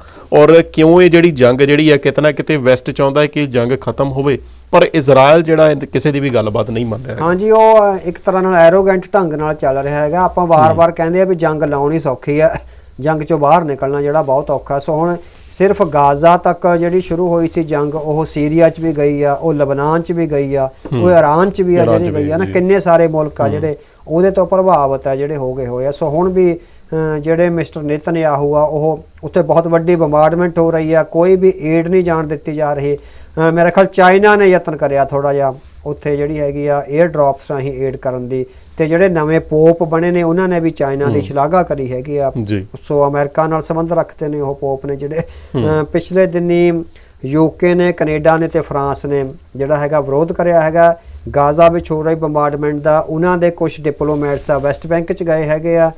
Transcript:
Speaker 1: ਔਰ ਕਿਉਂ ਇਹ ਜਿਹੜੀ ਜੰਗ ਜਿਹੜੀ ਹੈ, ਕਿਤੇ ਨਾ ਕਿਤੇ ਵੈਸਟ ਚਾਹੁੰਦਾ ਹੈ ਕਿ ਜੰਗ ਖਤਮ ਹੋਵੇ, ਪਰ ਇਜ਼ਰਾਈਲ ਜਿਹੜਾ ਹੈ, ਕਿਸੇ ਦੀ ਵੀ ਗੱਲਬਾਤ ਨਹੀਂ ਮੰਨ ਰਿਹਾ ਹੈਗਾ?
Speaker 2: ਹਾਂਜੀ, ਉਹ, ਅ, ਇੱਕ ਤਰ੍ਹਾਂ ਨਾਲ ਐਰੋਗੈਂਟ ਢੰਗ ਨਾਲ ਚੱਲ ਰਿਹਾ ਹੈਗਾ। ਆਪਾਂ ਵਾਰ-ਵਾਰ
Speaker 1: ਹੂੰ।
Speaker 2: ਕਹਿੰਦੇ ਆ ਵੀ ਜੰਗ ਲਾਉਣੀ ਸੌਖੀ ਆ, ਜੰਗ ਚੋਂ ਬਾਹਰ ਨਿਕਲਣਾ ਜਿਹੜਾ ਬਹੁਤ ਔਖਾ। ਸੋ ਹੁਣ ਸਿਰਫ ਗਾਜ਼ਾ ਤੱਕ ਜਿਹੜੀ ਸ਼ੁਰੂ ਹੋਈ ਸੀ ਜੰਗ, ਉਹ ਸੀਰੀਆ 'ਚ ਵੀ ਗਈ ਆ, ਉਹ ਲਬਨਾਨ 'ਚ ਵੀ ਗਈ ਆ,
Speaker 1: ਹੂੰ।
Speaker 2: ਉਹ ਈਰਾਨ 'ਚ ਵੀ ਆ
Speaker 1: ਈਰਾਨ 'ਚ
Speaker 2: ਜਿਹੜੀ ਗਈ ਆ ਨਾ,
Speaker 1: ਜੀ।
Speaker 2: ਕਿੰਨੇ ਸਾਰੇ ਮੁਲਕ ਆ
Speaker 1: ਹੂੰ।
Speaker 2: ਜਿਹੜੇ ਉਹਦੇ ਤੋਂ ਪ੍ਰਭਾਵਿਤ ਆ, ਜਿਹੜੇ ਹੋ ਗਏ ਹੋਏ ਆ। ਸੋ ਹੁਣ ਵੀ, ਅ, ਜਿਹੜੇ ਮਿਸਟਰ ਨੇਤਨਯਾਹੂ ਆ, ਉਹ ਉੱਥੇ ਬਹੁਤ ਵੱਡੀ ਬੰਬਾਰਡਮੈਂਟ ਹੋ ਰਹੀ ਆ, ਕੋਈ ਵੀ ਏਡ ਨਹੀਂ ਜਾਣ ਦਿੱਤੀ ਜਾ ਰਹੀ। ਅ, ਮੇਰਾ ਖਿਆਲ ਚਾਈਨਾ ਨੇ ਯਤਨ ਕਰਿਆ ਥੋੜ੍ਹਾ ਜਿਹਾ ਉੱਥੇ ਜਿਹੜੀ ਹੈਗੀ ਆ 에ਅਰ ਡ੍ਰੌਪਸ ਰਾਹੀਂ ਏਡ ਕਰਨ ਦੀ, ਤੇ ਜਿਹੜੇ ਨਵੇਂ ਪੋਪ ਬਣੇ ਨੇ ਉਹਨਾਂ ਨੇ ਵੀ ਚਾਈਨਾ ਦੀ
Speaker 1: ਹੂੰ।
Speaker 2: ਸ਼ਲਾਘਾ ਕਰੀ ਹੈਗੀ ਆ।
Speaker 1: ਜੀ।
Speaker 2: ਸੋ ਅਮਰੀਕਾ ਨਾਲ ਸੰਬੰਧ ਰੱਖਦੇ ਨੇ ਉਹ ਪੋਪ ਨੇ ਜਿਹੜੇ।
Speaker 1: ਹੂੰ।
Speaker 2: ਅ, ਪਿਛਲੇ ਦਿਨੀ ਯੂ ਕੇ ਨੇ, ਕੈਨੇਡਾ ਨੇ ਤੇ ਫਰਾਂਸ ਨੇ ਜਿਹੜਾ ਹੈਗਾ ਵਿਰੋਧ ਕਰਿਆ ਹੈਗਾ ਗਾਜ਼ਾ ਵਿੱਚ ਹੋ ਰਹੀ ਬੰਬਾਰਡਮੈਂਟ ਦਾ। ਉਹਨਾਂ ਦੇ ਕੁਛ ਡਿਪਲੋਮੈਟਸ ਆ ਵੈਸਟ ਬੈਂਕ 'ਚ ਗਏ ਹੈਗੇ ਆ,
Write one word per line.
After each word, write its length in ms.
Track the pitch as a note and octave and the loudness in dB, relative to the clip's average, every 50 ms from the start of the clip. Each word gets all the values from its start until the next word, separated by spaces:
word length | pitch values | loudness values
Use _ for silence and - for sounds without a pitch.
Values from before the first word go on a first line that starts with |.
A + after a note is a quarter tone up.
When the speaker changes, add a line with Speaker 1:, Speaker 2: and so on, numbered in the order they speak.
| - - - - - - | -14 -20 -20 -20 -8 0
Speaker 1:
ਔਰ 300 | - D3+ D3+ D3+ E3 E3+ | 4 4 6 8 6 6
ਕਿਉਂ 400 | E3 - - D#3+ D#3 D#3+ E3+ F3+ | 4 2 0 2 4 6 6 6
ਇਹ 80 | F3+ E3+ | 6 6
ਜਿਹੜੀ 200 | D#3+ E3+ E3 F3 | 6 4 4 2
ਜੰਗ 300 | D3+ B2 B2+ A#2+ B2+ B2+ | 2 4 2 2 4 4
ਜਿਹੜੀ 320 | C#3+ C#3 D3 D3+ D#3 D3+ | 2 2 2 2 4 4
ਹੈ, 40 | C#3+ | 2
ਕਿਤੇ 260 | C#3 - C#3 C3 C#3+ | 2 2 -2 0 2
ਨਾ 100 | D3 D3+ | 0 0
ਕਿਤੇ 240 | C#3 D3+ D3 - D#3 | 0 -2 -4 -4 -4
ਵੈਸਟ 340 | C#3+ A#2+ B2+ B2+ B2+ - D3 | 0 2 2 2 2 0 -6
ਚਾਹੁੰਦਾ 300 | B2+ - C#3 C3+ C3+ D3 | -2 0 -2 0 2 0
ਹੈ 60 | D3+ | 0
ਕਿ 200 | C#3+ - D3+ D3 | 0 -2 -4 -4
ਜੰਗ 260 | C3+ A#2+ B2 A#2 A#2+ C3 C3 | -2 -2 -2 -2 -2 -2 -4
ਖਤਮ 280 | - A#2+ A2 - C#3 C#3 | -4 -6 -4 -2 -4 -2
ਹੋਵੇ, 300 | C3 C#3 C#3 D3 B2+ A#2+ - - - - - - | -2 -2 -2 -2 -2 -2 -6 -14 -20 -20 -6 0
ਪਰ 180 | - F3 F3 - - | 2 4 4 4 2
ਇਜ਼ਰਾਈਲ 480 | D#3+ C#3+ C#3 C3+ C3 C3+ C#3+ D#3 E3+ | 0 2 4 6 6 6 6 6 4
ਜਿਹੜਾ 240 | E3 D#3+ D#3+ D#3 D#3 | 4 2 2 4 4
ਹੈ, 80 | D3+ D3 | 2 2
ਕਿਸੇ 380 | C3+ C3 - - C3+ - D3+ | 0 -4 -4 -4 -2 -2 0
ਦੀ 80 | C#3 C#3+ | -2 0
ਵੀ 100 | C#3+ C3+ | -2 0
ਗੱਲਬਾਤ 400 | A#2+ A2+ G#2+ G#2+ G#2 A#2+ A2 A2 | 0 0 0 0 -2 -4 -4 -4
ਨਹੀਂ 160 | A2+ A#2 A#2+ | -4 -4 -4
ਮੰਨ 160 | A2+ G#2 B2 | -4 -6 -8
ਰਿਹਾ 120 | - - A2 | -8 -10 -8
ਹੈਗਾ? 100 | - D#3 | -4 -2
Speaker 2:
ਹਾਂਜੀ, 260 | E3+ F3+ F#3 G#3 A3 | -2 -2 0 2 2
ਉਹ, 440 | A3 A3 A3 A3 A3 A3 G3+ G3+ F#3+ | 4 4 6 6 6 6 4 4 0
ਅ, 40 | F#3 D#3+ | -2 -6
ਇੱਕ 140 | F3 E3+ - | -8 -10 -4
ਤਰ੍ਹਾਂ 240 | - G3+ F#3 F#3 | -4 -2 -2 0
ਨਾਲ 120 | F#3 F#3 F#3 | 0 2 4
ਐਰੋਗੈਂਟ 520 | E3+ E3 E3 F3+ G3 F#3+ G3 F#3+ F#3 F#3 - - | 6 6 6 6 4 2 2 0 -2 -2 -2 -2
ਢੰਗ 200 | G3+ F3+ D#3+ D3+ | 0 0 0 -2
ਨਾਲ 200 | D3 D#3 D#3 D3+ | -4 -4 -4 -4
ਚੱਲ 240 | D3+ D#3 C3+ C3+ C#3 | -2 -2 -2 -2 -2
ਰਿਹਾ 240 | C#3 C#3+ D3 D3 | -2 -4 -2 -2
ਹੈਗਾ। 180 | D3+ D3 E3 F3+ | -2 -2 0 0
ਆਪਾਂ 260 | F#3 E3+ - F#3+ F3+ | 0 0 0 -2 0
ਵਾਰ-ਵਾਰ 420 | E3 E3 D#3 D#3 D#3+ D#3 E3 E3+ E3+ | 2 4 4 4 2 4 2 2 2
Speaker 1:
ਹੂੰ। 80 | E3 | 2
Speaker 2:
ਕਹਿੰਦੇ 240 | - E3 E3 F3 F#3 | -2 -2 0 0 0
ਆ 40 | F#3+ | 0
ਵੀ 100 | F#3 F#3 | 0 0
ਜੰਗ 280 | E3 E3+ D#3 D#3 D3 | 0 0 -2 0 -2
ਲਾਉਣੀ 360 | D#3 D3 D3 C#3 C#3+ D3 D#3+ E3 | -2 -2 -2 -2 -2 0 -2 -2
ਸੌਖੀ 420 | D3 C#3+ B2+ - - D3 C#3+ D3+ | -2 -4 -6 -4 -6 -4 0 0
ਆ, 160 | D#3 E3 - - - - - - - - - - | 0 0 0 -4 -12 -16 -20 -20 -20 -20 -14 -6
ਜੰਗ 220 | B2+ D#3 D#3 D3+ | -4 -2 -2 -2
ਚੋਂ 160 | D#3 - E3 D3+ | -2 -2 0 0
ਬਾਹਰ 260 | D3 C#3 D#3+ F3+ E3 | 4 4 4 2 2
ਨਿਕਲਣਾ 380 | D3 C#3 B2+ C#3 C3+ C#3+ C#3+ | -2 -4 -4 -4 -4 -2 -2
ਜਿਹੜਾ 200 | C#3+ C#3+ D3 D#3+ | -2 0 0 -2
ਬਹੁਤ 280 | D3+ C#3 C3 C#3+ D3 D3+ | 0 0 -2 -2 -2 -2
ਔਖਾ। 280 | C#3+ B2+ - - C#3 C#3 | -4 -6 -4 -6 -6 -6
ਸੋ 140 | C#3 - | -4 -4
ਹੁਣ 240 | D#3 D#3 E3 F3 F3 E3+ - - - - - - | -2 -2 -2 -2 -4 -6 -10 -18 -20 -20 -20 -20
ਸਿਰਫ 320 | - - F#3 G3 F#3+ - | -4 0 0 0 2 0
ਗਾਜ਼ਾ 540 | G3 D#3 C#3+ C#3+ C#3+ C#3+ C#3+ C#3+ D#3+ E3 F3 | 0 0 2 2 2 2 2 4 4 4 4
ਤੱਕ 400 | F3 - F#3 E3+ - - F3 F3 | 4 2 -2 -2 0 0 0 0
ਜਿਹੜੀ 240 | E3 E3+ E3+ F3+ F#3 | 0 0 0 -2 -2
ਸ਼ੁਰੂ 280 | F3+ - E3+ E3 F#3 F3 | -2 -2 -4 -2 -2 0
ਹੋਈ 200 | E3+ E3+ E3 D#3+ | 0 0 0 -2
ਸੀ 140 | - E3+ | -2 -4
ਜੰਗ, 320 | D#3+ D3+ D#3 C#3+ D3 D3 D3 | -4 -2 -2 -2 -2 -4 -4
ਉਹ 300 | D#3+ D3 D#3 D3 D#3 D#3 | -6 -4 -4 -2 -2 -4
ਸੀਰੀਆ 440 | D3+ - D3+ D3 D3+ D#3 E3 E3 E3 | -4 -4 -2 -2 0 2 4 4 2
'ਚ 120 | E3 E3 | 2 0
ਵੀ 120 | D#3+ E3 | -4 -4
ਗਈ 300 | D3+ D3+ D3 D3 C#3+ C#3+ | -2 0 0 0 0 0
ਆ, 100 | C#3+ C#3+ | 0 0
ਉਹ 220 | C#3+ C#3 D3+ E3 D#3 | 0 0 -2 -2 0
ਲਬਨਾਨ 480 | D3 C#3+ C3+ C#3 C#3 C#3+ D3+ D#3+ E3+ | 0 0 0 0 -2 0 0 0 0
'ਚ 100 | E3 - | -2 -2
ਵੀ 140 | F3 E3+ E3 | -4 -4 -2
ਗਈ 280 | D3+ D3 C#3+ C#3+ C3+ C#3 | -2 -2 -2 -2 -2 -2
ਆ, 120 | C#3 C3+ | -2 -2
Speaker 1:
ਹੂੰ। 380 | C3+ - - - - C#3 A#2+ A#2 | -4 -6 -12 -10 -6 -2 0 2
Speaker 2:
ਉਹ 60 | F3+ | 4
ਈਰਾਨ 400 | F3 E3 D#3 D3 D3+ E3 F#3 G3+ | 4 4 4 4 2 2 2 0
'ਚ 120 | F#3 - | 0 -2
ਵੀ 140 | F#3 F3+ F3 | 0 2 2
ਆ 60 | F3 | 2
Speaker 1:
ਈਰਾਨ 160 | E3 A2+ A2 - | 2 2 2 0
'ਚ 40 | |
Speaker 2:
ਜਿਹੜੀ 220 | F3 E3+ D3+ D3+ D3 | 0 -2 -4 -4 -2
ਗਈ 60 | D3 | -2
ਆ 60 | D#3 | -2
ਨਾ, 80 | E3+ F#3+ | -2 -4
Speaker 1:
ਜੀ। 80 | G3 | -2
Speaker 2:
ਕਿੰਨੇ 280 | F#3+ F#3 F3+ F#3 G3 F#3+ | -2 0 2 2 2 2
ਸਾਰੇ 280 | F3+ F3+ E3 E3 E3+ D#3+ | 4 2 4 4 4 2
ਮੁਲਕ 320 | D#3 D#3 D3+ D3 - - | 0 -2 -4 -4 -4 -4
ਆ 40 | C#3+ | -2
Speaker 1:
ਹੂੰ। 80 | C#3 | -2
Speaker 2:
ਜਿਹੜੇ 240 | D3 D3+ D#3+ D#3 D3 - - _ _ _ - - | -2 -2 -4 -6 -6 -8 -12 _ _ _ -10 -4
ਉਹਦੇ 220 | D#3 E3+ F#3 G3 | 0 0 0 2
ਤੋਂ 160 | F#3+ F#3+ F3+ | 2 0 0
ਪ੍ਰਭਾਵਿਤ 600 | E3+ G3 F#3+ F#3 F#3+ F3 D3 C#3 C3+ C#3 C3+ - C#3+ | 0 0 0 2 2 2 2 2 0 -2 -4 -2 -4
ਆ, 80 | C3+ | -4
ਜਿਹੜੇ 200 | C3+ C#3+ D3 D#3 | -2 -4 -4 -4
ਹੋ 180 | C#3+ C3 B2+ B2+ | -6 -6 -6 -6
ਗਏ 120 | C3+ B2+ | -6 -8
ਹੋਏ 200 | A#2+ B2 B2 C3 | -6 -6 -4 -4
ਆ। 40 | C#3+ | -6
ਸੋ 180 | C#3+ - E3+ D3 | -4 -4 -4 -2
ਹੁਣ 240 | C#3+ E3 F3+ F#3+ | -2 0 -2 0
ਵੀ, 220 | F#3 F#3+ F3+ F3 E3 | 0 2 2 2 0
ਅ, 640 | - - - - - - - D#3+ D#3+ D#3+ D#3 D#3 D3 | -2 -8 -18 -20 -20 -12 -8 -4 -4 -2 -2 -4 -4
ਜਿਹੜੇ 300 | D3 D#3+ E3 E3 F3 F3 | -2 -2 0 0 0 0
ਮਿਸਟਰ 340 | E3+ E3 D#3 - - D#3+ | 0 -2 -4 -6 -8 -8
ਨੇਤਨਯਾਹੂ 720 | D3 D3 D3 D3+ - - E3 E3 D#3+ D3+ C#3+ C#3 C#3+ C#3+ D3+ | -6 -4 -4 -4 -4 -4 -2 0 0 0 0 0 0 0 2
ਆ, 80 | D3 | 2
ਉਹ 420 | D3+ D3+ D#3+ D3 D3+ D#3+ D#3+ D#3+ - - - - - | 0 0 0 -2 -2 -2 -4 -4 -10 -18 -20 -16 -16
ਉੱਥੇ 180 | D3+ - F#3 | -4 -2 -2
ਬਹੁਤ 240 | D#3+ D3+ D3+ E3 E3 | 0 2 0 0 2
ਵੱਡੀ 300 | E3 E3+ E3 E3 F3 F3+ | 2 0 0 2 0 0
ਬੰਬਾਰਡਮੈਂਟ 600 | E3 E3 D3 D3 D3+ D#3 D#3 E3+ E3+ F3+ F3 E3 E3+ | 0 0 0 2 2 2 2 2 0 -2 -2 0 0
ਹੋ 120 | E3 E3 | 0 0
ਰਹੀ 220 | E3 D#3+ D#3 D#3 | 0 -2 -2 0
ਆ, 100 | E3 D#3+ | 0 0
ਕੋਈ 340 | D3+ D#3 - E3 F3 F#3 F#3+ | 0 0 0 0 2 2 2
ਵੀ 160 | F3+ F#3+ F#3+ F#3 - | 4 2 0 0 0
ਏਡ 280 | D3 D#3 E3 E3 E3 E3+ | -2 -2 0 0 0 0
ਨਹੀਂ 140 | F#3+ F#3 | 0 0
ਜਾਣ 240 | F3 F3 D#3+ D#3+ D#3 | 0 0 -2 -2 -2
ਦਿੱਤੀ 280 | D3 D#3 D3 - D#3+ D3+ | -4 -6 -8 -8 -8 -4
ਜਾ 200 | D3+ D3+ C#3+ D3 | -4 -2 -2 -2
ਰਹੀ। 220 | C#3+ C#3 C#3+ D3 | -2 -2 -4 -4
ਅ, 540 | C#3+ - - - - - - - D#3 D#3+ E3 | -4 -8 -16 -20 -20 -20 -10 -4 0 0 2
ਮੇਰਾ 200 | D#3+ E3+ E3+ F3 | 2 2 0 2
ਖਿਆਲ 160 | - G3 G3 | 2 2 0
ਚਾਈਨਾ 500 | F#3+ - G3 F3+ F3+ F#3 G3 G#3 G#3 G#3 | 2 2 2 4 4 6 6 4 4 4
ਨੇ 100 | G3+ G3+ | 4 4
ਯਤਨ 300 | F#3 F#3 E3+ E3+ E3+ D3+ | 4 4 2 0 -4 -4
ਕਰਿਆ 280 | C#3+ D#3 C#3 C#3 C#3 C3+ | -4 -2 -2 0 0 -2
ਥੋੜ੍ਹਾ 280 | C3+ D3 C#3 C#3+ C#3+ | 0 -2 -2 -2 0
ਜਿਹਾ 220 | C#3+ C#3 C#3 C3+ C3 C#3+ - - - - - | 0 0 -2 -2 -4 -6 -14 -20 -20 -14 -12
ਉੱਥੇ 300 | D3 C#3+ - - D3+ C#3+ | -12 -12 -8 -6 -4 -4
ਜਿਹੜੀ 240 | C#3+ D3 D3+ D#3 D3+ | -2 -4 -4 -4 -4
ਹੈਗੀ 260 | D3 C#3+ C#3+ D3 C#3+ | -4 -4 -4 -4 -2
ਆ 180 | D3 C#3+ C#3+ C3+ C3+ C#3+ D#3 | -2 -2 -2 -4 -2 0 0
에ਅਰ 80 | F3 | 0
ਡ੍ਰੌਪਸ 440 | E3+ D3+ D3+ C#3+ C#3 C3+ - - - | 0 2 0 0 0 0 -2 -8 -8
ਰਾਹੀਂ 220 | D3 C#3 C3 C#3 | -8 -6 -6 -6
ਏਡ 240 | C3 B2+ C3+ C3 B2+ | -6 -4 -6 -6 -6
ਕਰਨ 320 | B2+ - C3 B2+ B2+ B2 A#2+ | -6 -6 -6 -6 -6 -6 -6
ਦੀ, 180 | C3 C3 B2+ - - - - - - - | -6 -6 -6 -8 -12 -20 -20 -16 -4 -4
ਤੇ 80 | D#3+ | -2
ਜਿਹੜੇ 220 | D3+ E3 E3+ F#3+ G3 | 0 2 2 2 2
ਨਵੇਂ 320 | F3 D#3+ D3+ D3+ D#3+ - | 2 0 0 0 0 -2
ਪੋਪ 420 | - - D#3 D#3 D#3+ E3 E3 E3+ | -2 0 0 4 4 4 4 2
ਬਣੇ 280 | F3 D#3 E3 E3 E3+ F3 | 0 -2 0 0 0 0
ਨੇ 120 | F3 F3 | 0 0
ਉਹਨਾਂ 260 | E3+ E3 E3+ F#3 F#3+ F#3 | 0 0 0 0 0 0
ਨੇ 120 | F3+ E3+ | 0 0
ਵੀ 100 | E3 D#3+ | -2 -2
ਚਾਈਨਾ 360 | D#3 - D3 C3+ C3+ C#3 C#3+ | -2 -2 -4 -4 -2 -2 -2
ਦੀ 80 | B2 C3 | 0 0
Speaker 1:
ਹੂੰ। 80 | D3 | -2
Speaker 2:
ਸ਼ਲਾਘਾ 400 | C#3 - C#3 C#3+ C#3 D3+ F3+ F#3 | -4 -2 -2 -2 0 2 2 0
ਕਰੀ 300 | E3+ - D3+ C#3+ C3+ B2 | 0 0 -4 -6 -4 -6
ਹੈਗੀ 240 | B2+ B2+ C3+ D3+ C#3+ | -6 -8 -8 -6 -4
ਆ। 160 | C#3+ C#3 C3 - B2+ | -4 -4 -2 -4 -6
Speaker 1:
ਜੀ। 240 | G#2+ G2+ G#2+ G2 G2 - - - | -6 -4 -4 -6 -6 -8 -16 -18
Speaker 2:
ਸੋ 260 | - - D3 C#3+ C#3+ C#3+ | -8 -4 0 0 0 0
ਅਮਰੀਕਾ 380 | C#3+ C#3+ D3 C#3+ - D#3+ D#3+ | 0 -2 -4 -2 -2 -2 -2
ਨਾਲ 160 | D#3 D#3+ D#3 | 0 -2 -4
ਸੰਬੰਧ 300 | D3+ - D#3+ E3 E3 E3 | -4 -4 -4 -4 -4 -2
ਰੱਖਦੇ 360 | F3 E3 D#3 - - - D#3+ D3 | -2 -2 -2 -4 -8 -10 -8 -6
ਨੇ 120 | D3 D3 | -6 -6
ਉਹ 140 | C#3+ C3+ C#3 | -6 -6 -6
ਪੋਪ 320 | C#3 C#3+ C#3 C3+ C3+ - | -6 -6 -6 -6 -6 -6
ਨੇ 100 | C#3+ C#3+ | -8 -8
ਜਿਹੜੇ। 240 | C3+ C#3+ C#3+ D#3 E3 - - - - - - - | -8 -8 -8 -6 -8 -8 -8 -14 -20 -16 -8 -6
Speaker 1:
ਹੂੰ। 260 | C3+ A#2 D#3 D#3 D#3 | -2 -2 0 0 -2
Speaker 2:
ਅ, 40 | D3 | -2
ਪਿਛਲੇ 420 | - - E3+ - - F3+ F#3 F#3 | -2 -4 -6 -4 -2 0 0 0
ਦਿਨੀ 580 | F3 E3+ F3 F3 F3 F3 F3 F3 F3 E3+ E3+ E3 - - - - - _ - - | 2 0 -2 -2 0 0 2 2 2 0 -2 -6 -10 -16 -20 -20 -20 _ -14 -8
ਯੂ 240 | C3 C#3+ D#3 D#3+ D3+ | -4 0 0 0 0
ਕੇ 260 | D#3 - F3+ F3+ F3 | 0 -2 0 0 2
ਨੇ, 180 | F3 F3 F3+ | 2 0 0
ਕੈਨੇਡਾ 440 | E3+ - D#3+ D#3 D3+ D#3 D3+ D#3+ D#3+ | 0 -2 -4 -4 -2 0 2 2 2
ਨੇ 120 | D#3+ E3 D#3 | 2 0 -2
ਤੇ 120 | - D#3+ | -2 -4
ਫਰਾਂਸ 460 | C#3+ - - C#3+ C#3 C#3 C3+ - - | -4 -4 -4 -4 -4 -4 -4 -6 -4
ਨੇ 180 | C#3+ C#3+ C#3 C3+ C3+ C#3 - - - - | -4 -2 -2 -4 -6 -8 -14 -20 -18 -8
ਜਿਹੜਾ 200 | B2+ C#3 C#3 D3+ | -8 -2 -2 -2
ਹੈਗਾ 240 | D3 D3 C#3+ D#3 D3+ | -2 0 -2 -2 -2
ਵਿਰੋਧ 320 | C3+ C3+ C3+ D3 E3 E3+ | -2 0 0 -2 0 -2
ਕਰਿਆ 280 | F3 - - C3+ B2+ C3 | -2 -2 0 2 2 2
ਹੈਗਾ 360 | B2+ B2+ B2 E3+ E3+ E3+ E3 - - - - - - A#2 A#2 | 2 2 2 4 4 4 2 0 -8 -18 -20 -16 -14 -4 -2
ਗਾਜ਼ਾ 320 | C#3+ C#3+ C#3+ D3 E3 E3+ E3+ | 0 0 2 4 4 4 4
ਵਿੱਚ 220 | E3 F3 E3+ - | 4 0 -4 -4
ਹੋ 120 | D#3+ D#3 | -6 -4
ਰਹੀ 120 | D3+ D#3+ E3 | -2 -2 -2
ਬੰਬਾਰਡਮੈਂਟ 680 | D#3+ D#3+ D3+ D3+ D3 D3 D3 D3 C#3+ D3 D3 D3 D3 | -2 -4 -4 -2 -2 -2 -2 -2 -4 -4 -4 -4 -2
ਦਾ। 180 | D3 D#3 D3+ D#3+ | 0 0 0 0
ਉਹਨਾਂ 380 | - - D#3+ D#3+ E3+ F3+ F3+ E3+ | -2 -2 -4 -2 0 0 0 0
ਦੇ 120 | F3 E3+ | 0 -2
ਕੁਛ 300 | E3+ - E3 D#3 - D#3 | 0 -2 -4 -4 -4 -6
ਡਿਪਲੋਮੈਟਸ 720 | D3 D3+ C#3+ - D3 D3 D3+ D3 D3 C#3+ C#3+ C3+ - - | -6 -6 -4 -2 -4 -4 -2 -2 -2 -4 -4 -6 -4 -4
ਆ 80 | D3 C3+ | -4 -2
ਵੈਸਟ 280 | C3+ C#3+ C#3 - - | -2 -4 -4 -6 -6
ਬੈਂਕ 260 | D#3+ E3 E3+ E3 E3+ | -4 -4 -4 -4 -6
'ਚ 100 | F3+ - | -6 -6
ਗਏ 220 | F3+ E3 D#3 D#3+ D#3 | -4 -2 -2 -2 -2
ਹੈਗੇ 340 | D3 D#3 D#3 D#3+ E3+ E3+ E3 | -2 -4 -4 -2 -2 0 2
ਆ, 140 | E3 E3 D#3+ | 0 0 -2